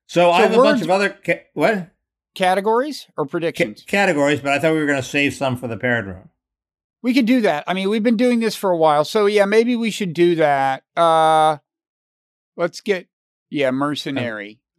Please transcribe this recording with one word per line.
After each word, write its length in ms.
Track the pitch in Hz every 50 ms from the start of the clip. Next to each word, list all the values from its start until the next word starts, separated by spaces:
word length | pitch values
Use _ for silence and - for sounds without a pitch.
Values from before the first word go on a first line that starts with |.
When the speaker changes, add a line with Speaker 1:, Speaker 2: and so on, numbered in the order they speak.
| _ _
Speaker 1:
So, 220 | - 170 175 175
I 60 | 170 175
Speaker 2:
So 60 | 202
Speaker 1:
have 80 | 208 185
a 20 | 226
bunch 80 | 254 285
Speaker 2:
words 140 | 294 247 185
Speaker 1:
of 60 | 151
other 180 | 185 196 202 196
ca-, 360 | - - _ - 165 - - _ _
what? 360 | - 147 185 226 196 175 - _ _ _ _ _ _ _ _ _
Speaker 2:
Categories 720 | - 185 180 185 190 190 214 220 233 262 311 277 - - - _ -
or 80 | 151
Speaker 1:
Ca-, 40 | 139
Speaker 2:
predictions? 520 | - 175 160 170 143 - - 113 107 - - -
Speaker 1:
categories, 520 | - 202 202 190 170 143 143 143 151 143
but 100 | 139 139
I 80 | 139 143
thought 140 | 139 160 160
we 60 | 156
were 60 | 151
gonna 160 | 143 143 139
save 320 | 127 - - 147 143 143 131
some 240 | - 139 131 123 120
for 100 | 131 120
the 100 | 113 101
parrot 280 | - 123 120 117 107
room. 240 | 98 90 90 - - _ _ _ _ _ _ _ _ _ _ _ _ _ _
Speaker 2:
We 120 | - 240 247
could 120 | 262 247
do 160 | 202 254 254
that. 220 | 220 190 156 147 151 -
I 60 | 180
mean, 160 | 190 190 196
we've 140 | 214 233 202
been 140 | 247 240 202
doing 220 | 254 247 247 233
this 140 | 226 220 202
for 140 | - - 196
a 80 | 180 165
while, 260 | 160 156 147 147 151
so 220 | - - 220 208
yeah, 200 | 202 208 208 196
maybe 300 | 196 208 220 233 233 247
we 140 | 233 233 226
should 220 | - - 214 180 151
do 220 | 160 170 175 175
that. 480 | 160 160 147 143 139 135 135 135 135 - _ _
Uh, 640 | - 170 165 160 160 160 160 160 156 156 156 156 143 - _ _ _ _ _ _ _ _ _ _ _ _ _ _ _ _ _ _
let's 260 | - 170 175 175 -
get, 260 | - - 196 180 - - _ _ _ _ _ _ _ _
yeah, 220 | - 147 139 131
mercenary. 880 | 127 131 143 147 147 131 - 156 139 135 123 120 110 107 101 104 107 _ _ _ _